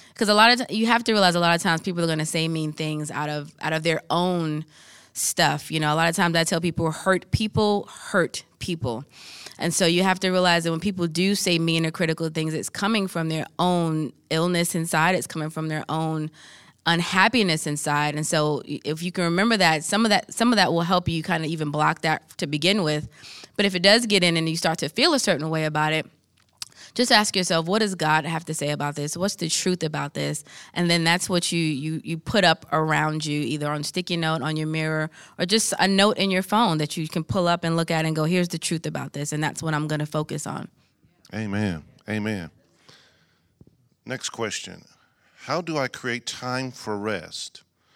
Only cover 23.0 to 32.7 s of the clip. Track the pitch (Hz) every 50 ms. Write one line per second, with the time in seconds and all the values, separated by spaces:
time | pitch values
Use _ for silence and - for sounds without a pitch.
23 | 156 - - - - - - - - - _ - 202 202 190 180 175 196 214 240
24 | 240 220 208 190 175 170 165 165 160 165 160 165 - 170 160 - 147 151 - -
25 | 269 349 311 254 - 214 175 - 151 160 160 160 156 156 151 156 151 156 156 156
26 | - - _ _ _ _ _ _ _ _ _ _ - - _ - - - _ -
27 | 247 247 254 214 214 - - 190 180 - 185 165 160 170 196 220 220 202 185 165
28 | 156 156 156 156 160 165 165 160 170 - 160 - 151 147 147 147 147 143 147 -
29 | 147 151 - 170 180 208 - - 175 165 - - - 185 180 175 165 156 151 147
30 | 143 143 - 147 147 143 151 - - - - - - - - - 175 170 170 170
31 | 165 165 170 180 - - 185 175 - - 175 170 165 156 151 131 151 156 160 160
32 | - - 165 160 - - - 214 185 170 160 - - -